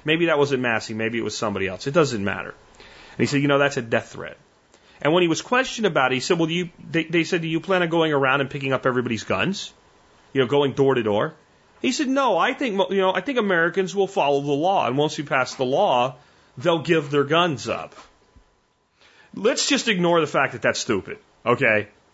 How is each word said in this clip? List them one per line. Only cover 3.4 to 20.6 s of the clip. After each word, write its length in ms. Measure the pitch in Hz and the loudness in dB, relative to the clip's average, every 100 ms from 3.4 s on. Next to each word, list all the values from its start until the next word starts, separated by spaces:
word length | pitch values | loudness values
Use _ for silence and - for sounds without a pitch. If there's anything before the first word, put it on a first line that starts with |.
"You 60 | 143 | 2
know, 100 | 143 | 2
that's 200 | 143 139 | 2 -2
a 40 | |
death 280 | 113 117 - | -2 -2 -4
threat." 240 | - 85 - _ _ _ _ _ - | -12 -14 -16 _ _ _ _ _ -4
And 120 | 143 | 0
when 100 | 180 | 2
he 60 | 175 | 2
was 140 | 151 | 0
questioned 440 | - 247 254 - 202 | 0 0 0 -2 0
about 240 | 147 127 | 2 2
it, 60 | 127 | 2
he 40 | |
said, 200 | - 170 | 0 0
"Well, 80 | 160 | 0
do 60 | |
you," 160 | 170 175 - - | -2 -6 -10 -6
they, 140 | 165 | -4
they 180 | 160 170 | 0 0
said, 200 | 156 180 | 0 -2
"Do 40 | 165 | -2
you 140 | 160 | -4
plan 220 | 170 185 | 0 0
on 60 | 170 | 2
going 240 | 165 160 | 2 2
around 280 | 143 135 139 | 2 2 2
and 100 | 139 | 0
picking 220 | 143 135 | -4 -2
up 120 | 127 | 0
everybody's 380 | 135 123 120 110 | 0 0 -2 -4
guns? 500 | - 95 135 196 - - _ _ _ _ _ | -2 -2 -2 -4 -10 -18 _ _ _ _ _
You 80 | 135 | -2
know, 80 | 120 | 2
going 240 | 143 143 | 2 2
door 240 | 113 135 123 | 2 2 2
to 80 | |
door?" 300 | 107 104 151 - _ _ _ _ | 2 0 -2 -6 _ _ _ _
He 120 | 254 | -2
said, 160 | 254 262 | -2 -2
"No, 280 | 269 254 165 | 0 2 2
I 160 | 214 | 0
think, 220 | 262 262 | 0 -2
mo-, 140 | 196 - | 0 0
you 100 | 196 | 0
know, 140 | 190 | 0
I 60 | 185 | 0
think 180 | 190 247 | -2 -2
Americans 560 | 202 170 170 196 185 | 0 2 2 0 -2
will 140 | 196 190 | -2 -2
follow 320 | - 143 143 | 0 2 2
the 100 | 143 | 0
law. 380 | 143 180 190 117 | 0 2 2 0
And 100 | 135 | 0
once 180 | 151 156 | -2 -4
you 60 | |
pass 320 | 143 139 127 | -2 -2 -2
the 100 | - | -2
law, 520 | 127 147 202 123 127 - _ _ _ - | -2 0 2 2 0 -4 _ _ _ -6
they'll 240 | 160 165 | 0 0
give 320 | 151 165 139 | 2 0 2
their 100 | 143 | 0
guns 460 | 131 165 175 123 110 | 2 2 2 -2 -6
up." 260 | 87 78 - - _ _ - _ _ _ _ _ _ _ _ _ 190 | -6 -8 -16 -20 _ _ -20 _ _ _ _ _ _ _ _ _ -2
Let's 320 | 208 294 - | 0 0 0
just 180 | 269 233 | 0 0
ignore 340 | 185 170 170 | 0 2 2
the 60 | 147 | 2
fact 280 | 160 131 | 0 0
that 80 | 117 | 0